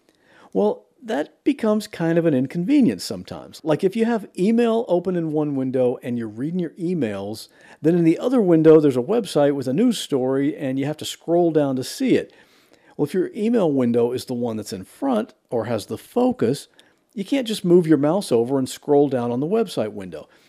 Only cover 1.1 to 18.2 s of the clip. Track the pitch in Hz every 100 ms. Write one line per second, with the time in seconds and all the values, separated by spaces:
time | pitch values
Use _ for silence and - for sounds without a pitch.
1.1 | 262 311 _ - 269 220 214 - - 165
2.1 | 170 165 131 135 175 185 294 196 92 -
3.1 | 95 90 82 65 - 160 151 190 226 220
4.1 | 226 202 - 196 226 233 226 233 175 190
5.1 | 175 160 151 151 139 131 127 123 127 127
6.1 | 120 113 110 147 180 160 - 170 175 113
7.1 | 98 101 110 - _ - - 151 175 165
8.1 | 170 254 262 185 160 156 160 151 123 127
9.1 | 233 190 151 143 139 131 143 247 196 -
10.1 | 135 127 135 139 - 135 135 139 151 -
11.1 | - - 170 170 156 143 131 123 - 262
12.1 | 139 - _ _ _ _ _ _ - 147
13.1 | 185 156 226 214 240 170 135 120 120 120
14.1 | 123 - 123 120 110 - 98 - - 277
15.1 | 226 - _ - 117 110 113 - 110 -
16.1 | 240 254 240 113 139 - _ _ _ _
17.1 | 214 185 277 226 202 180 180 156 143 147
18.1 | 190